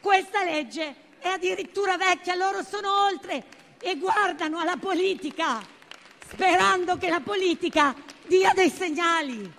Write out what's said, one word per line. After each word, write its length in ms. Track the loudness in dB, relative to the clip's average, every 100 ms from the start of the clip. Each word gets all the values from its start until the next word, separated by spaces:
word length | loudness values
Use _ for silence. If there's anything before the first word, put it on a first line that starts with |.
questa 420 | 2 2 2 -4
legge 500 | -2 -4 -6 -6 -8 -10 -20 -8
è 100 | -6
addirittura 680 | -2 -2 -4 -6 -4 -2 0
vecchia, 400 | 2 0 -2 -2
loro 260 | -2 -2
sono 260 | -6 -6 -2 2 2
oltre 340 | 0 -6 -8 -8 -20 -20 -10
e 160 | -6 -4
guardano 600 | 0 2 2 0 -4 -2
alla 180 | -2 -2
politica, 840 | -2 0 0 -2 -8 -4 -4 -4 -8 -20 -20 -20 -20 -20 -20
sperando 720 | 0 4 6 4 4 0 -2
che 100 | 0
la 140 | -2
politica 720 | -2 -2 0 0 0 4 2 2 -12 -20 2
dia 240 | 4 6
dei 140 | 6 4
segnali. 840 | 2 -4 0 2 0 -2 -8 -10